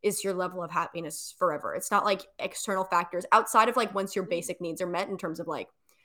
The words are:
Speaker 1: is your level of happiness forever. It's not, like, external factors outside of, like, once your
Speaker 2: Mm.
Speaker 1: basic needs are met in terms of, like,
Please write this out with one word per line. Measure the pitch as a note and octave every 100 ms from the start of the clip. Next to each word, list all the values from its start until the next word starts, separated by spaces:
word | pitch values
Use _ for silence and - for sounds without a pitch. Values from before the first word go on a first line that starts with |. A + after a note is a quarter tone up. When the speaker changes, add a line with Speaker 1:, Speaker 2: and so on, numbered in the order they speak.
Speaker 1:
is | G#3 F#3+
your | G3 F#3
level | F3+ F3+
of | E3+
happiness | E3 E3 E3+ E3 D#3+ - -
forever. | F3+ D3+ - D2+
It's | -
not, | G3+ G#3
like, | G3 - _
external | F#3+ - - F#3+
factors | F#3+ F3 F3+ F3+ F#3
outside | G#3+ A3+ A#3 A3+
of, | A#3+
like, | A3 G3+
once | G3 -
your | F#3
Speaker 2:
Mm. |
Speaker 1:
basic | E3+ E3+ F3+
needs | F3 E3
are | F3+
met | F3 F#3+
in | F#3+
terms | F3 D#3+
of, | E3
like, | D3 - _ _ _